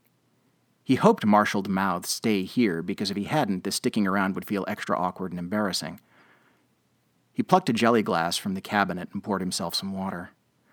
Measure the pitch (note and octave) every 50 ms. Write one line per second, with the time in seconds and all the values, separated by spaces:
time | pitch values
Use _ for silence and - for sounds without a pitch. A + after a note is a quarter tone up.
0 | _ _ _ _ _ _ _ _ _ _ _ _ _ _ _ _ _ - C3 A#2
1 | - G#3 A#3 - - G#2+ G#2 G#2 G#2 - - G#2 F#2+ G2+ F#2+ F#2 G2 F#2+ F2+ F2+
2 | G2 - - - - A#2 G#2+ F#2+ F#2 F#2+ - B2 A#2+ G2+ E2 E2 E2+ F#2 F#2+ -
3 | G#2+ F#2+ G2 G2+ G2 - D3 D#3 C3+ G2+ G2 F#2 - G2 - - - - - A2+
4 | G2+ F#2+ F#2+ G2+ F#2+ F#2+ F2+ - F#2 - G#2+ G2 - - G#2 - - - G2 -
5 | F2+ F2+ - - F#2 F#2 F2 F2 F2 F2 G2+ G#2+ G#2+ F#2+ F2+ - D#2+ D2+ - -
6 | - _ _ - - _ _ _ _ _ _ _ _ _ _ _ _ _ _ _
7 | _ _ _ _ _ _ _ - A2+ - F#3 F#3+ - - A2+ G#2 A#2 A#2 A#2+ A2+
8 | G2 - F#2 E2 E2 F2 - - - G#2 F#2+ F#2+ - - G#2+ G#2 G2 F2+ F2 F#2
9 | F2 - - G2+ - G#2+ G2 F#2 F#2+ F#2 F2+ - F#2+ E2+ - - G2 G2 G2 F#2+
10 | F#2+ F#2+ F2+ F2 F2 - - _ _ _ _ _ _ _